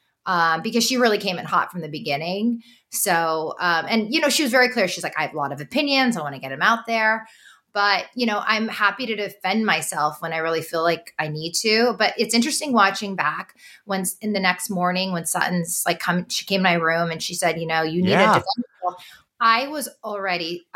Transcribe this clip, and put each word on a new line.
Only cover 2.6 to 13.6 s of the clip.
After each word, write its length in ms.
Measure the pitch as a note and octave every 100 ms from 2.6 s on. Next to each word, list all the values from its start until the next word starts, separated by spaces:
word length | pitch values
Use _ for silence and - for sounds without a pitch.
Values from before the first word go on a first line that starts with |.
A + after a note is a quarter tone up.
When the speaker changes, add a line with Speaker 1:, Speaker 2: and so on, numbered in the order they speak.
| - _ _
Speaker 1:
So, 640 | - G3+ E3+ E3 D#3+ D#3 -
um, 280 | F3 E3 D#3+
and, 260 | A3+ G#3
you 60 | D4+
know, 80 | D4
she 160 | -
was 80 | C#4+
very 160 | B3+ B3
clear. 180 | A#3+ F#3
She's 160 | -
like, 160 | D3+ D#3
"I 40 |
have 120 | D3+
a 20 | D3+
lot 140 | C#3
of 80 | C#3
opinions. 560 | D3 C4+ C#4+ C4+ B3+ F#3+
I 60 |
wanna 160 | D3+ C3+
get 140 | C3+
'em 100 | C3+
out 240 | F#3+ A#3 A#3
there." 400 | A3+ A3 A3+ A3 - - - _
But, 340 | G#3 G3+ G3 -
you 100 | -
know, 160 | A3+ G#3 -
I'm 220 | A3 A3
happy 360 | G3+ G#3 G3+
to 120 | B3 G#3+
defend 500 | G3+ - F#3 G#3 G#3+
myself 560 | D#3+ D#3 D#3+ D3+ D#3
when 100 | E3
I 40 | D#3+
really 260 | D#3+ E3
feel 220 | D#3+ E3
like 280 | E3 E3 - -
I 80 | D#3
need 280 | D3+ E3 -
to. 320 | A3 A3 A#3+ F#3+
But 160 | F3+ -
it's 160 | G#3+
interesting 400 | A#3 C4 - D4+
watching 440 | A#3 G3 G3 G3+ F3+
back 400 | D3 D#3 - _